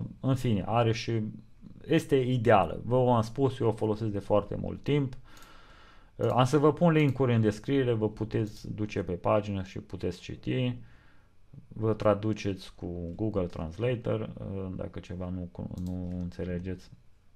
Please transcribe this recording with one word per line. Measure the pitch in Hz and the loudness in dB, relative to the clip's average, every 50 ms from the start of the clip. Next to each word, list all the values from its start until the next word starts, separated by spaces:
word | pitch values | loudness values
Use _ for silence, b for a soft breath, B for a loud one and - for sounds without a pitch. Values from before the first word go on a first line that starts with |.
| 117 117 - - | -6 -8 -10 -4
în | - 127 135 | 0 0 0
fine, | 131 - 123 107 95 85 | 2 2 0 0 0 0
are | - 110 117 117 113 | 0 2 2 4 4
și, | 113 - - - 117 113 110 110 107 - - - - - - - - - - | 2 0 -2 -2 -2 -2 -2 -4 -8 -12 -18 -20 -20 -20 -20 -20 -18 -18 -2
este | - 147 165 165 - 147 | 2 2 2 4 4 2
ideală. | 135 127 123 127 123 107 117 110 98 90 82 85 85 85 | 2 4 2 0 2 6 8 8 8 6 4 -2 -6 -2
Vă | 104 120 127 127 123 123 | 2 2 4 6 6 4
am | 113 | 4
spus, | 110 113 - - 135 127 - - | 2 0 0 0 0 0 2 2
eu | 117 | 0
o | 113 | 0
folosesc | 107 113 110 110 104 104 113 110 | 2 2 0 0 0 0 -2 -4
de | 101 101 | -4 -4
foarte | 98 - 107 104 101 - 107 | 0 2 2 2 2 0 -6
mult | 101 95 90 90 - - | -6 -6 -6 -8 -6 -2
timp. | - 143 147 139 131 - - B B B B B B B B B B B B B B B B B B B | 0 2 2 2 -2 -6 -10 B B B B B B B B B B B B B B B B B B B
Uh, | - - - | -2 -2 2
am | - 117 131 | 4 4 4
să | 127 151 | 6 4
vă | 147 139 156 147 | 6 6 6 4
pun | - 175 170 | 6 4 6
link-uri | 160 156 151 139 123 - 135 123 120 | 6 6 4 4 4 2 2 4 4
în | 113 | 4
descriere, | 110 107 101 - - - 139 139 135 123 117 | 4 4 2 0 -2 0 2 2 4 2 2
vă | 107 110 107 | 2 0 -2
puteți | - - 110 107 - 120 110 104 107 - - - 107 | -2 -4 -6 -4 -2 -2 -2 -2 -6 -12 -12 -10 -6
duce | 104 107 107 - 104 92 | -6 -6 -4 -2 -4 -4
pe | 92 87 | -4 -6
pagină | 85 - 104 110 107 101 107 101 95 92 | -2 2 2 2 2 2 0 -4 -4 -6
și | - - 107 | -6 -10 -14
puteți | - - - 87 - 90 87 - | -12 -12 -10 -6 -6 -6 -6 -6
citi. | - - 113 - - 123 123 127 127 123 120 117 117 b b b b b b b b b b b - _ - - - | -12 -14 -14 -8 -6 -4 -2 0 0 -2 -4 -6 -12 b b b b b b b b b b b -20 _ -20 -20 -20
Vă | - - - 107 110 107 | -16 -8 -4 -2 -2 -2
traduceți | 107 - 110 104 101 107 110 107 - - 101 95 95 - - - | 2 4 4 4 4 2 -2 -2 -2 -2 -4 -4 -4 -10 -18 -14
cu | - - 90 87 87 87 85 85 | -10 -10 -8 -8 -8 -8 -8 -6
Google | 104 107 110 101 101 90 | -4 -4 -2 0 -2 -2
Translator, | 85 - - 82 80 85 92 113 127 127 107 113 113 110 110 | -2 -4 -6 -8 -8 -6 -4 -4 -2 -4 -2 -2 -4 -2 -2
uh, | 110 - 113 117 110 101 95 95 95 92 92 | -4 -8 -10 -10 -10 -8 -8 -8 -8 -8 -6
dacă | - - - - 92 | -8 -8 -8 -10 -12
ceva | 90 - 90 87 90 90 | -12 -10 -10 -8 -8 -6
nu, | 92 92 90 87 - - - - - 92 90 | -6 -8 -8 -10 -10 -10 -10 -10 -8 -8 -6
nu | 90 90 92 90 87 90 90 | -6 -6 -6 -6 -6 -6 -6
înțelegeți. | 90 87 - - 90 90 87 87 87 92 92 90 - - - - _ - - _ _ - - | -6 -8 -8 -8 -6 -6 -6 -6 -6 -8 -8 -10 -12 -20 -20 -20 _ -20 -20 _ _ -20 -20